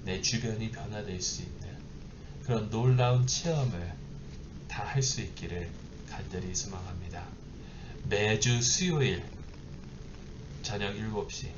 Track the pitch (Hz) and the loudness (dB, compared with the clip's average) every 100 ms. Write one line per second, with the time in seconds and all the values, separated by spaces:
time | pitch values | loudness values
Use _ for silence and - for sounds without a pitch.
0 | 92 95 - 117 113 107 110 - 101 104 | -2 0 2 2 0 0 -2 -4 -4 -4
1 | 98 92 - - 90 - - - - - | -4 -2 -2 -4 -6 -6 -8 -8 -10 -10
2 | - - - - - 113 107 110 127 127 | -10 -10 -10 -6 0 2 2 4 8 8
3 | 123 127 127 - 170 156 127 87 85 - | 8 8 6 4 2 4 2 0 -4 -6
4 | - - - - - - - - 101 135 | -8 -10 -10 -10 -10 -10 -8 -4 0 2
5 | 131 - 98 - 87 85 85 - - - | 2 0 -4 -6 -4 -4 -4 -8 -10 -10
6 | - - 95 92 92 92 101 95 92 87 | -8 -8 -4 -4 -2 -2 -4 -6 -6 -6
7 | 87 87 87 - - - - - - - | -6 -6 -8 -10 -12 -10 -10 -10 -10 -4
8 | - 104 104 110 123 120 120 - 180 156 | 2 4 6 6 6 6 6 4 4 6
9 | 117 87 - - - - - - - - | 4 2 -2 -10 -10 -10 -10 -10 -10 -10
10 | - - - - - - - 101 101 104 | -10 -10 -10 -10 -10 -6 -4 0 0 0
11 | 110 104 - - - | 0 0 -2 -4 -6